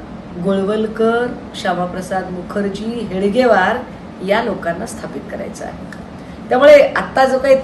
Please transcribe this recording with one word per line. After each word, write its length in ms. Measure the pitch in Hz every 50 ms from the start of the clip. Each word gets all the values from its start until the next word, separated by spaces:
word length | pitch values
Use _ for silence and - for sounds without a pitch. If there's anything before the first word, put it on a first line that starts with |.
| - - - - - - - 175 175
गोळवलकर, 800 | 196 196 196 190 196 214 220 220 214 - - 220 226 233 240 247 247 240 - - - -
श्यामाप्रसाद 760 | - - 190 175 180 180 180 - 190 180 - 196 185 180 180
मुखर्जी, 800 | 180 180 - - - 208 202 196 190 208 214 226 240 233 202 - 185
हेडगेवार 640 | 190 202 202 202 254 254 240 208 185 185 196 233 247 - - - - - - - - 185
या 180 | 190 202 226 240
लोकांना 440 | 214 180 170 - 170 170 175 -
स्थापित 340 | - - - - - - - - - -
करायचं 320 | - - - - - -
आहे. 320 | - - - - - - - - - - - - - - - - -
त्यामुळे 440 | 240 254 285 294 294 277 - - -
आत्ता 280 | - - - - 262 262
जो 140 | 262 262 262
काही 160 | - 277 269 269